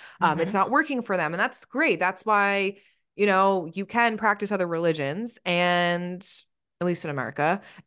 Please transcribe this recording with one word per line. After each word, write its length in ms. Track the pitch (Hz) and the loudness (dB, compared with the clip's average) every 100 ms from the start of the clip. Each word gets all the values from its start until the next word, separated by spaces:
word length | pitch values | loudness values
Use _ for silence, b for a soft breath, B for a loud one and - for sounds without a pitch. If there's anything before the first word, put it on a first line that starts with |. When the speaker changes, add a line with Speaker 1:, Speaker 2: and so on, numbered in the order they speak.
| B B | B B
Speaker 1:
Um, 180 | 170 156 | 0 2
it's 120 | 175 | 0
Speaker 2:
Mm-hmm. 60 | 202 | 0
Speaker 1:
not 120 | 196 | 2
working 320 | 277 311 254 | 2 0 -2
for 140 | 233 185 | -2 -2
them. 160 | 156 | -2
And 60 | 170 | -2
that's 240 | 247 - | -4 -6
great. 340 | - 254 311 170 | -8 -2 0 2
That's 260 | 185 208 | 0 -2
why, 520 | 220 208 202 196 196 196 b b b - | 2 2 4 2 -2 -6 b b b -2
you 100 | 208 | 2
know, 420 | 190 196 190 160 | 4 4 2 -2
you 100 | 180 | -8
can 320 | 196 233 233 214 | -4 0 0 2
practice 360 | 220 208 202 | 0 0 -2
other 140 | 196 175 | -2 -2
religions 720 | 165 170 156 139 175 240 - | 0 0 0 -2 -4 -8 -8
and, 800 | 185 175 175 175 175 175 175 180 - - - _ _ - | -2 2 4 4 2 0 -4 -8 -12 -14 -16 _ _ -6
at 60 | 175 | -2
least 180 | 170 | -2
in 60 | 160 | -4
America, 500 | 143 120 143 151 196 B B | -6 -4 0 0 0 B B